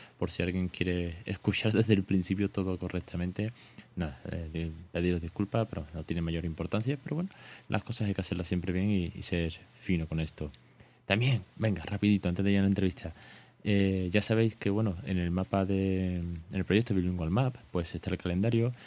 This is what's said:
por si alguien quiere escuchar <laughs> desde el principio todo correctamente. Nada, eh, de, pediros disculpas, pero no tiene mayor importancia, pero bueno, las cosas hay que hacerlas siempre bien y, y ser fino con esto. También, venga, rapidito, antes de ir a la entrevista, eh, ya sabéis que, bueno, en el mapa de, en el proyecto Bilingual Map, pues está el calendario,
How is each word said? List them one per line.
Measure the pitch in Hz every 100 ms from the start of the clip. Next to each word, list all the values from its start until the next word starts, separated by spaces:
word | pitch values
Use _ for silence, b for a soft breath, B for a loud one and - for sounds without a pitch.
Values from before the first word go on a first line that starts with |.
| B -
por | 87
si | -
alguien | 90 92 90
quiere | - 90 90 87 85 -
escuchar | 95 - - 113
<laughs> |
desde | 110 110 98
el |
principio | 95 95 87 98 101
todo | - 95 90
correctamente. | 92 90 - 87 90 90 107 - B B B -
Nada, | 80 - -
eh, | 85 80
de, | 80 82 82 85
pediros | 87 90 87
disculpas, | 82 - 101 117 110
pero | 87 78 80
no |
tiene | 80 85
mayor | 82 82 82
importancia, | 80 80 107 120 143
pero | - 151
bueno, | 190 B B B -
las | 104
cosas | - 117 104
hay |
que | 95
hacerlas | 90 87 85
siempre | 90 90
bien | 90 101
y, | 98 85 -
y |
ser | - 87 82 - - -
fino | - 87 80
con | 80
esto. | 80 - 76 - B B B B -
También, | 104 127 110 - -
venga, | 110 85
rapidito, | - 101 104 101 90
antes | 90 98
de |
ir | 101
a |
la | 98
entrevista, | 98 95 - 85 - B B B B
eh, | - 101 98 95 90
ya | 104
sabéis | - 110 113 -
que, | 98
bueno, | 101 110 87 -
en | 92
el | 87
mapa | 90 92 98 95
de, | 98 95 95 92 90
en | 87 85 80
el | 95 90
proyecto | 101 120
Bilingual | 95 90 90 80
Map, | 104 131 - -
pues | 90 85 85
está | -
el | 92
calendario, | 90 87 113 117 117 123